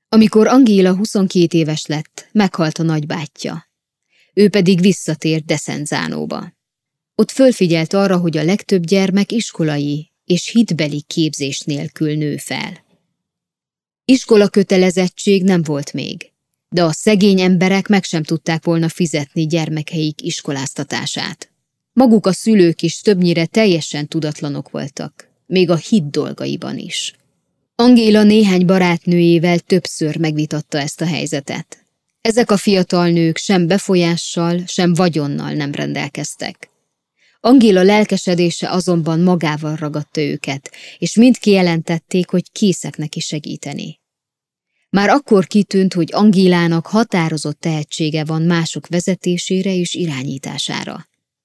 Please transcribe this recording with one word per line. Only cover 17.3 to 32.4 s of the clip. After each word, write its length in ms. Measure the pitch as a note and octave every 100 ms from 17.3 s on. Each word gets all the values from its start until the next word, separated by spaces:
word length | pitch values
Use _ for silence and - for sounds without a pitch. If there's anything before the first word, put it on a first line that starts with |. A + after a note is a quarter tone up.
| F#3+
emberek 460 | F#3 F#3 F#3 G3 F#3
meg 160 | G3+
sem 200 | - E3
tudták 400 | D3+ D#3+ - D#3+
volna 260 | - E3 E3
fizetni 560 | - F3 D3+ D3+ E3+ D#3
gyermekeik 760 | E3 D#3 D#3 D3+ E3 D3+ D3+
iskoláztatását. 1300 | E3+ - - C#3 C3+ - C#3+ A#2+ C#3+ - - - - _ _ _ _
Maguk 320 | - B3+ A3 F#3+
a 60 |
szülők 500 | F3+ A3 A3 E3+ E3
is 200 | E3+ -
többnyire 440 | - F#3 F3+ E3 E3
teljesen 600 | A3+ G#3+ E3+ - D3 D3
tudatlanok 640 | D#3+ D3+ D3 D3 C#3+ D3
voltak, 600 | D3+ D3 - D#3 _ - _ -
még 240 | F3+ E3+
a 60 | E3+
hit 340 | - A3+ C#3+
dolgaiban 680 | C#3 C#3 C#3 C3+ C#3+ - -
is. 360 | - - - - _ _ _ _ _ -
Angéla 460 | A#3+ B3 A3 G#3
néhány 420 | G#3 G#3+ G#3 F3+ F3+
barátnőjével 920 | F#3+ F3+ E3+ - F3 E3+ E3+ F3 F3
többször 580 | - F#3 - - D#3 D3+
megvitatta 640 | D#3+ D3+ D3+ D3+ - D#3
ezt 220 | C#3+ -
a 40 | E3
helyzetet. 800 | D3 D3+ D3+ - B2+ - - _ _ _ _
Ezek 300 | A#3 A3